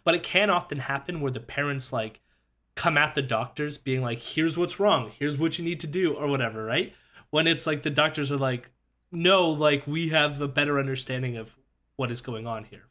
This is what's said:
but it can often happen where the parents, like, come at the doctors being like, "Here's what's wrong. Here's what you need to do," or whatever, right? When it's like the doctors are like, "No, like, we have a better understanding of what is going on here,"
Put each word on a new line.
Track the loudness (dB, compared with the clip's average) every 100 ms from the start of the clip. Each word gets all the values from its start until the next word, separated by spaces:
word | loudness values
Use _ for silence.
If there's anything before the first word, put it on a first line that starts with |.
but | 0
it | 0
can | 2 2 4
often | 2 0 -6
happen | -4 -4 -4 -4
where | -4
the | -4
parents, | -6 -4 -2 -2 -4
like, | -4 -4 -10 _ _ _ _ _
come | -2 2 4
at | 2
the | 0
doctors | 0 -2 -2 -6 -6 -6
being | -4 -2
like, | -2 -6
"Here's | -6 0 0 2
what's | -2 2
wrong. | 4 4 0 -4
Here's | -2 0
what | 0 -2
you |
need | -4 -6
to | -4
do," | 0 0
or | 0 0
whatever, | 0 -2 -4
right? | -2 -2 -2 -8 _ -20 _
When | 0 2
it's | 2 0
like | -2
the | 0
doctors | 2 2 0 -2
are | 0
like, | 0 -2 -6 _ _ _ _
"No, | 0 4 6 4
like, | 4 4 4 0
we | -2 2
have | 2 2 0
a | -2
better | 0 2 0
understanding | 0 -4 -4 -4 -4 -6
of | -10 _ _ _ _ -6
what | -4
is | -4
going | -6 -8 -6
on | -8
here," | -10 -20 _